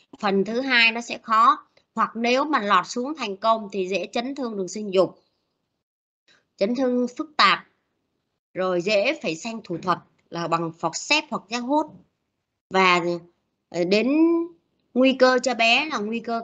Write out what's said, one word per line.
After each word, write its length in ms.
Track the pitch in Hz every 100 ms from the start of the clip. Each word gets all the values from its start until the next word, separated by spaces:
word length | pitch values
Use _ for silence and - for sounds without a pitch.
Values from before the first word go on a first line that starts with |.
| _ -
phần 240 | 208 196
thứ 160 | 190 233
hai 320 | 269 247 226
nó 80 | 226
sẽ 180 | 240 233
khó, 440 | - 220 240 302 - _ _
hoặc 160 | - 208 220
nếu 280 | 233 254
mà 160 | 302 277
lọt 260 | 202 190 180
xuống 280 | 240 254 311
thành 180 | 226 190
công 320 | 220 226 202
thì 160 | 202 185
dễ 180 | 190 175
chấn 220 | 240 247
thương 220 | 277 247 208
đường 120 | 180
sinh 260 | 214 208
dục, 240 | 190 170 - _ _ _ _ _ _ _ _ _ _ _ _ _ -
chấn 180 | 202 247
thương 300 | 254 247 247 -
phức 120 | 311 -
tạp, 300 | 214 170 - _ _ _ _ _ _ _ _
rồi 260 | 165 185 180
dễ 360 | 170 214 214 311
phải 140 | 196 160
sanh 240 | 233 226
thủ 140 | - 165
thuật 160 | 185 170 - _ _
là 180 | 170 165
bằng 220 | 165 165 165
forceps 420 | 165 - - 294 302
hoặc 120 | 208 -
giác 100 | 240
hút, 280 | 247 294 311 - _ _ _ _ _ _ -
và, 300 | 190 185 175 170 175 170 _ _ _ _
ờ, 160 | 170
đến 240 | 175 202 240 302 330 339 339 - _ _ _
nguy 180 | 240 262 262
cơ 200 | 254 254
cho 120 | 254
bé 320 | 233 226 240 311
là 120 | 262
nguy 220 | 208 233
cơ 220 | 226 233